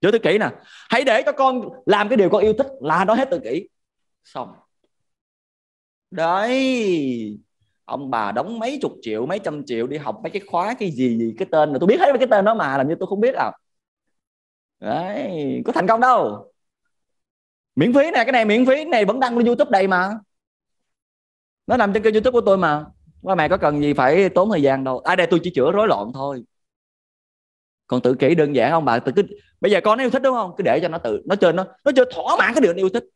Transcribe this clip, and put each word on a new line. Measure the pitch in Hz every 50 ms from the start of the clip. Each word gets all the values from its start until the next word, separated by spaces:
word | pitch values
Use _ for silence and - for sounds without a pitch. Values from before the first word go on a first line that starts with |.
Chữa | - 185
tự | 214 226
kỷ | 220 165 170 214
nè. | 214 139 - - _ - - - - _
Hãy | - 233 285
để | 240 220 226 302
cho | 302
con | 285 - 269 262 254 254 214 - - - -
làm | - 208 202 208 208
cái | 254 233
điều | 196 175
con | 202 208 190
yêu | 220 214 214
thích | 269 269 - -
là | 123 147 156 170 196
nó | 190 220
hết | 254 269 269
tự | 269 160
kỷ. | - 110 123 165 202 - _ _ _ _ _ _ _ _ _ _ _
Xong. | _ _ 139 123 101 90 90 _ _ _ _ _ _ _ _ _ _ _ _ _ _ _ _ _ _ _ _ _ _ _ _ _ _ _ _ _ _
Đấy. | - - 160 165 175 190 208 233 254 269 269 262 262 247 220 202 180 165 143 135 123 117 110 107 107 104 _ _ _ _ _ _ _ _ _ -
Ông | - - - 269
bà | - 113 107 101
đóng | 104 110 139 180 233 226
mấy | 220 240 285 285
chục | - 151 - -
triệu, | - 117 107 107 117
mấy | 147 180 220
trăm | 214 185 151 147 139
triệu | - 123 113 113 127
đi | 139 156
học | 143 - 110 - -
mấy | 175
cái | - 196 - -
khóa | - 175 180 208 240
cái | 254 233 185
gì | 151 120 131 127 117 113
gì, | 113 113 110 -
cái | 127 -
tên | - 156 151 151 139
là | 131
tôi | 147 175
biết | 233 349
hết | 370 311
mấy | 277 247
cái | 254 247
tên | 220 208 196
đó | 208 226
mà, | 220 170 143 135 139
làm | 131 139
như | 165 165
tôi | 185 185
không | 202 196
biết | 214 247 262
à. | 185 139 107 - _ _ _ _ _ _ _ _ _ _ _ _ _ _ _ _ _ _ _ _ _ _ _ _ _
Đấy, | - 104 117 151 170 185 208 247 294 208 180 160 147 135 127 123 -
có | - 262
thành | - - 190
công | 220 226
đâu. | 240 254 254 220 165 113 104 107 - - _ _ _ _ _ _ _ _ _ _ _ _ _ _ _ _ _ _ _ _ _ _ _ _ _
Miễn | - 151 226 240
phí | 285 277
nè, | 330 - 285 226
cái | 226
này | 269 247 220
miễn | 214 208 226 254
phí, | 247 262
cái | 294 311
này | 302 349 233 208
vẫn | 190 220 262
đăng | 262 254 240 240
lên | 240 233
YouTube | 240 233 294 294
đây | 240 196 190 190
mà. | 190 180 180 196 214 226 - _ _ _ _ _ _ _ _ _ _ _ _ _ _ _ _ _ _ _ _ _ _ _ _ _ _ _ _ -
Nó | 208 254
nằm | 220 202 196
trên | 220 208
kênh | 220 214
YouTube | 214 214 254 247
của | 240 226
tôi | 208 196 190
mà. | 180 160 147 147 156 - - _ _ _ _ _ -
Ba | 180 190
mẹ | 175 156 151
có | 175 196
cần | 185 151 147 147
gì | 147 147 143
phải | 139 135 131 147 180 196 185
tốn | 180 180 185 220
thời | 220 170
gian | 143 135 135 135 135
đâu. | 131 131 123
À | - 156 180
đây, | 185 175 170
tôi | 180 170 170
chỉ | 180 -
chữa | - 123 143
rối | 180 202 214 220
loạn | 151 98 101 110 123
thôi. | 131 135 139 143 127 113 _ _ _ _ _ _ _ _ _ _ _ _ _ _ _ _ _ _ _ _ _ _ _ _ _ _ _ _ _
Còn | 127 127
tự | 117 123 135
kỷ | 127 - 131 170
đơn | 170 151 143 147
giản | 127 113 127
ông | 160 165 160
bà, | 131 117 120
tự | - 131 123
cứ, | 185 202 - - - _ _ _ _
bây | - 180
giờ | 202 180 175
con | 214 214 233
nó | 269
yêu | 247
thích | 247 269
đúng | 254 269 262
không? | 240 214 180 170 -
Cứ | 196
để | 120 113 151
cho | 170 170
nó | 156 170
tự, | - 120 107 104 -
nó | - 185
chơi, | 202 - 175 165
nó, | 175 185 185 - _ _
nó | 277 285
chơi | 254 247 247 -
thỏa | - - - - -
mãn | 254 - 240
cái | 311
điều | 269 175 170
nó | 185
yêu | 190 190 190
thích. | 233 240 _ _